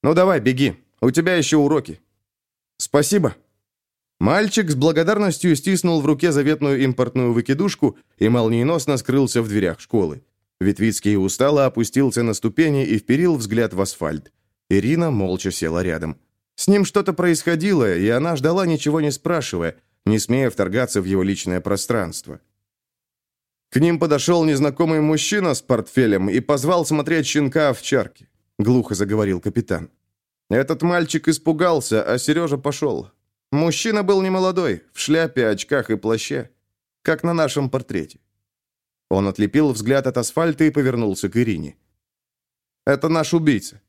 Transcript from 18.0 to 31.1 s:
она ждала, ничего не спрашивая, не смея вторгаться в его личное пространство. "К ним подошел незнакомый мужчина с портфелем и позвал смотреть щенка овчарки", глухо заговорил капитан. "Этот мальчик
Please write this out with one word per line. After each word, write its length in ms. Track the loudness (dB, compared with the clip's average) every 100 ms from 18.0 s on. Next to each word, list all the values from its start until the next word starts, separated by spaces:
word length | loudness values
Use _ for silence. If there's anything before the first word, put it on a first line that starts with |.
| 0
она 260 | 0 -2
ждала, 320 | 0 0 0 0
ничего 340 | 0 0 0
не 120 | -2
спрашивая, 640 | -2 -4 -4 -4 -4 -6 -6 _ _
не 140 | 0 0
смея 320 | 0 0 0
вторгаться 500 | -2 -2 -2 -2 -2
в 40 |
его 180 | 0 0
личное 380 | 0 -2 -4 -4
пространство. 800 | -2 -4 -2 -4 -4 -10 -14 -18 _ _ _ _ _ _ _ _ _ _ _ _ _
"К 100 | 0
ним 180 | 2 2
подошел 460 | 0 0 2 2
незнакомый 560 | 2 2 0 0 0 2
мужчина 540 | 2 0 0 0 0
с 60 | -2
портфелем 680 | 0 -2 0 2 2 2 2
и 100 | -2
позвал 460 | 0 0 2 0 0
смотреть 400 | -2 0 -2 0
щенка 420 | 0 0 2 0
овчарки", 600 | 0 -2 -2 -2 _ _ _ _ -2
глухо 360 | 2 2 0
заговорил 460 | -4 0 0 0 -2
капитан. 500 | -2 -4 -4 -8 -8 _ _ _ _ _ _
"Этот 320 | 0 0 -2
мальчик 460 | 0 0 0